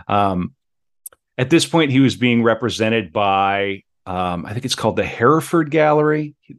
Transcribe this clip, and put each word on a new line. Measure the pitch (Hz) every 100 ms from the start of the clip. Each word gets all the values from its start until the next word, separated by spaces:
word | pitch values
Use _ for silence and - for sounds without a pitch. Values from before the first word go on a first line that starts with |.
| -
Um, | 101 101 92 87 - _ _ _ _ - - _ -
at | 135
this | 165 -
point, | 165 147
he | 131
was | 131
being | 95 123 117
represented | 113 110 120 98 110 113 92
by, | 107 101 98 98 101 101 98 _ _ -
um, | 92 90 87 -
I |
think | 110
it's | 127
called | - 113 107
the |
Hereford | 95 - 120 156 - 170 156
Gallery, | 156 151 151 151 151 151 - -